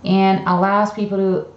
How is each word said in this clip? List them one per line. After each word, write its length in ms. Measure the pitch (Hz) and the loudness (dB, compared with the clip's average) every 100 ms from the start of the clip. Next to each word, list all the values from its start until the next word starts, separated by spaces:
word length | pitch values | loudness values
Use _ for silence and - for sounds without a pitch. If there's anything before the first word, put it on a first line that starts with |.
and 420 | 185 190 190 190 185 | 0 2 2 2 0
allows 440 | 180 196 202 208 | 0 2 0 -2
people 260 | 214 202 196 | -4 -4 -2
to 280 | 190 180 - | 0 -2 -4